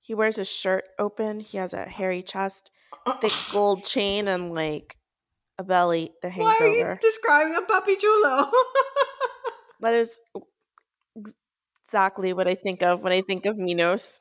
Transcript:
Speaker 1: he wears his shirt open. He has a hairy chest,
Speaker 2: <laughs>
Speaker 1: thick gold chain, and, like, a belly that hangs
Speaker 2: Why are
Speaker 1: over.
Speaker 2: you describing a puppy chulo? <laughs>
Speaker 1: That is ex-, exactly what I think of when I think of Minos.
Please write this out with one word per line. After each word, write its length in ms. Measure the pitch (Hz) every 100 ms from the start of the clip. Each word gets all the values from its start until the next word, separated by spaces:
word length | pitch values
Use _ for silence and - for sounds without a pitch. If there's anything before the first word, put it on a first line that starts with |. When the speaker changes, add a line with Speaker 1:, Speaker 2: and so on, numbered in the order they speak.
Speaker 1:
he 120 | -
wears 220 | 214 220 220
his 140 | 190
shirt 340 | - 196 190 - _
open. 400 | 208 202 214 214
He 180 | 214 202
has 140 | 185
a 120 | -
hairy 380 | - - 185 180
chest, 500 | 185 190 196 - - _ _ - -
Speaker 2:
<laughs> 140 | 254
Speaker 1:
thick 100 | 220 - -
gold 320 | 202 208 190
chain, 420 | 196 - 202 202 202
and, 260 | 185 175
like, 420 | 165 156 151 - - _ _ _ _ _ -
a 40 |
belly 480 | 185 185 175 170 165 _
that 100 | 180
hangs 240 | 180 440 440
Speaker 2:
Why 80 | 453
are 20 |
Speaker 1:
over. 220 | 440 -
Speaker 2:
you 60 | 190
describing 540 | 453 440 466 294 320 330
a 60 |
puppy 340 | 370 370 381 392
chulo? 540 | 415 427 415 262 277 480
<laughs> 1200 | 494 539 539 - 554 - 508 - 508 - _ _
Speaker 1:
That 140 | 226
is 240 | 233 226 - _ - - _ _ _ _ _ _ -
ex-, 180 | 208 - _ _ _ _
exactly 480 | - 214 190 196 185
what 160 | 180 180
I 60 |
think 280 | 185 196 180
of 200 | 180 175
when 100 | 185
I 80 | 185
think 240 | 190 190 196
of 120 | 214
Minos. 600 | 185 175 170 185 - -